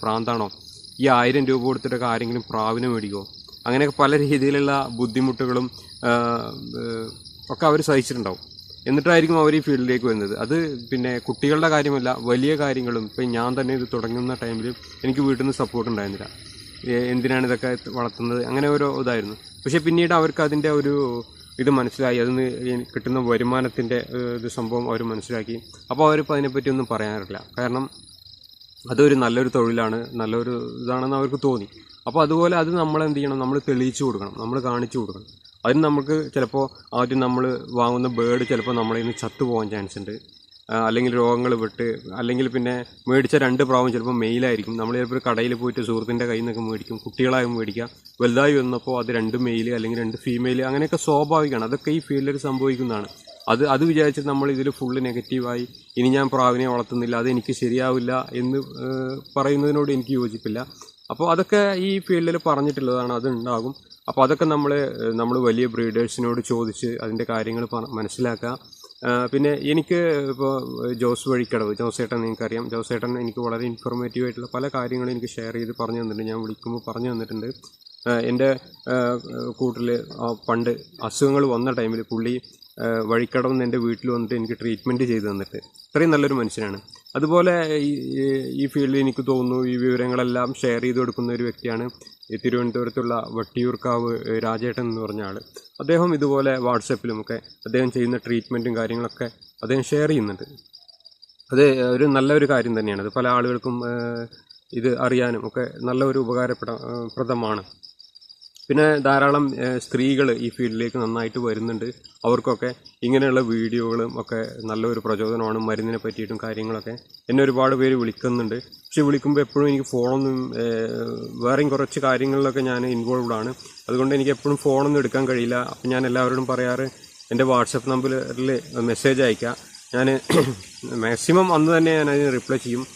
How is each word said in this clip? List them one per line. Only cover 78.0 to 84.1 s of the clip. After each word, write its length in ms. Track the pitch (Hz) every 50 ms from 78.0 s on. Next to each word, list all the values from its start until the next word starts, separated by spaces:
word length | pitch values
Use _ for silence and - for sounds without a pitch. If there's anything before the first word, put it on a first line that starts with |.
| - 117
ആ, 120 | 120 117
എൻ്റെ, 380 | 117 120 120 123 131 135 135 131 - - - - - 123
ആ, 60 | 127 127 123 120 123 120 113 - 120 123 120 123
കൂട്ടിൽ, 540 | 117 - 131 127 117 117 120 120 120 120 110 - - -
ആ, 160 | 120 117 117 107 - -
പണ്ട് 220 | 117 117 117 120 120 - - - - - 120
അസുഖങ്ങൾ 440 | 110 - - 143 139 139 143 139
വന്ന 240 | 135 123 117 120 135
ടൈമിൽ 320 | 131 123 117 110 113 113 110
പുള്ളി, 380 | - 120 110 113 120 123 127 - - - - - - _ -
ആ, 80 | 117 117 113 113 113
വഴിക്കടവ് 440 | 107 113 117 120 113 - 131 123 127 131
നിന്ന് 120 | 131 123
എൻ്റെ 140 | 123 120 127
വീട്ടിൽ 320 | 117 117 117 104 - 123